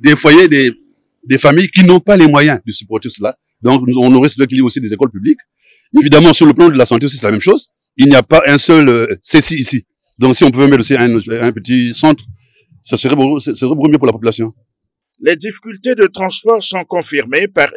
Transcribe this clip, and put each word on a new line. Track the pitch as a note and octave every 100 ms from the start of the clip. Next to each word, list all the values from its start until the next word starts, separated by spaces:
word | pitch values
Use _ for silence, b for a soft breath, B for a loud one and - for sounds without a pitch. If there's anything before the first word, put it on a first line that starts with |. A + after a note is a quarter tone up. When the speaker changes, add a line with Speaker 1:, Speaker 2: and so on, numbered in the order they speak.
Speaker 1:
des | C#3+
foyers, | D3 D3+ D#3+ F3+
des, | C#3+ B2+ A2+ _ _ _ _
des | B2+ C3+
familles | C#3+ D#3 -
qui | F#3+
n'ont | F3+ F3+
pas | F#3+ G3
les | D#3
moyens | C#3+ D3+ C3 A2+
de |
supporter | G2+ G2 A2 A#2+
cela. | G2+ G#2 - _ _
Donc, | A#2+ C3 B2
nous, | B2+
on | B2+
aurait | B2+ A2+
souhaité | - C3
qu'il | C3
y |
ait |
aussi | B2 C#3
des | A2
écoles | G#2 C3
publiques. | G2 A#2+ - _ _ _ _ _
Évidemment, | D4+ D3 D3+ E3
sur | - D3+
le |
plan | B2+ E3+
de | C3+
la | A#2+
santé | A#2
aussi, | C#3 C3+
c'est | G#2+
la |
même | G#2+
chose. | F3+ B3+ - _ _ -
Il | C#3
n'y | C3+
a |
pas | - D#3+ D3
un | C#3+
seul, | - D#3+ C#3
euh, | A#2+ A#2 F#2
C | - D3+
C | - D#3
ici. | A#2+ B2+ - _ _ -
Donc, | C3
si | B2
on | C#3+
pouvait | B2 C#3
mettre | C3+
aussi | A2+ C3
un, | A#2+
un | A2+ A2 A#2 A#2+
petit | G#2+ G#2+ B2+ A#2+
centre, | A2+ D#3 - - - _ _ _ _
ça | - A#2+
serait | C3
beau, | C#3+ C3+ D3
ça | C#3+
serait | A2 C3
beaucoup | D3 D3+
mieux | D3
pour | B2+
la |
population. | G#2+ A2+ A2 A2+ - _ _ _ _ _ _
Speaker 2:
Les | D3+ E3
difficultés | G#3 - A3+ G3 B3
de | A3+ F#3+
transport | F#3+ F#3+ - A3 A3
sont | F#3 F#3 E3
confirmées | F3 D#3 C#3+ A#2+ C#3+ G3
par | - C#3+